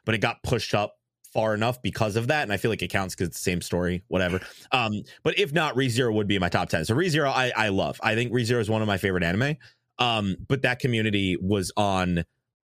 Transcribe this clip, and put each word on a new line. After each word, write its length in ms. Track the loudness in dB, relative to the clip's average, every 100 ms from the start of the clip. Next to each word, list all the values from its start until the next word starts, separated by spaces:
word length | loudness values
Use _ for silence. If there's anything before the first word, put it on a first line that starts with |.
but 100 | -2
it 40 | 0
got 240 | 0 -2
pushed 320 | -2 -2 0
up 240 | -2 -2 -8 _ _ -6
far 200 | -2 0
enough 280 | 0 -2 -2
because 340 | -6 -2 -2 0
of 120 | 0
that, 140 | -2
and 80 | 0
I 40 | -2
feel 140 | 0
like 120 | -2
it 60 | -2
counts 260 | -2 -4
'cause 140 | -4 -6
it's 100 | -2
the 40 |
same 180 | -2 -2
story, 440 | -2 -2 -2 -4 -2
whatever. 320 | 0 0 -2 -6 -16 -4
Um, 320 | -2 0 -4 -8 -6
but 120 | -2 0
if 140 | 0
not, 220 | 0 0
ReZero 380 | 0 0 2 2
would 140 | 2 2
be 80 | 2
in 40 |
my 80 | 2
top 200 | 0 0
ten. 160 | -2
So 100 | 0
ReZero, 340 | 2 2 2 0
I, 240 | 0 0 0
I 120 | 0
love. 280 | 2 0 -2
I 120 | 0
think 180 | 0 0
ReZero 280 | 0 2 0
is 100 | 2
one 120 | 0
of 40 | 2
my 100 | 0
favorite 260 | 2 2
anime, 320 | 2 2 0 -2 -10 _ _ -2
um, 380 | 0 2 -2 -4 -2
but 140 | 0
that 160 | 0 0
community 580 | 0 0 2 0 0 0
was 360 | 0 0 0 0
on 480 | 0 2 0 0 -4 _ _ _